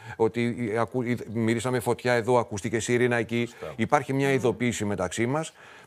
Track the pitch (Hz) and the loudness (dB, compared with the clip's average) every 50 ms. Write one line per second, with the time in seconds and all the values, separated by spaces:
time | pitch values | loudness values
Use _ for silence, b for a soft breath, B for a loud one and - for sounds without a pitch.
0 | B 117 B B 113 107 - 120 117 120 110 - 120 107 104 117 113 107 - 127 | B -10 B B 0 2 2 0 0 0 -2 -2 -4 -2 -2 -2 -2 -2 -2 -2
1 | 117 120 123 107 - - 101 117 113 110 117 117 104 131 127 123 - 123 117 - | -2 -2 -2 -2 -4 -6 -2 0 2 2 2 2 0 0 0 0 0 0 -2 0
2 | - 123 123 120 107 120 127 120 113 - 110 101 - 113 117 113 107 - 120 120 | 2 2 2 2 4 4 4 2 2 0 -4 -6 -4 -2 -2 -2 0 2 2 4
3 | 123 123 120 117 113 - 117 120 117 113 - - - 80 76 - 113 - 147 147 | 4 4 2 0 0 0 -2 -2 -2 -2 -6 -10 -14 -10 -6 -4 0 2 2 2
4 | 135 - 135 135 139 139 135 131 113 123 107 113 123 120 107 - 107 101 104 90 | 2 2 0 0 2 2 2 2 2 2 2 2 0 -2 -2 -2 -2 -2 -2 -2
5 | 92 90 - - 117 120 139 156 160 - - B B B B B B | -4 -4 -2 -2 -2 0 0 -2 -4 -6 -10 B B B B B B